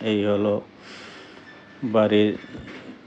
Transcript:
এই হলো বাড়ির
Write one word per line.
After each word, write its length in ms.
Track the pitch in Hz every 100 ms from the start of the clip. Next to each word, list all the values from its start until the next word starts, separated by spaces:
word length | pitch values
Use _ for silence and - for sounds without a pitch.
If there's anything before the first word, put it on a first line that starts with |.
এই 160 | 110 104
হলো 300 | 104 101 104 104 - - - - - - - - - - - - 127
বাড়ির 380 | 110 107 104 107 92 - - - - - -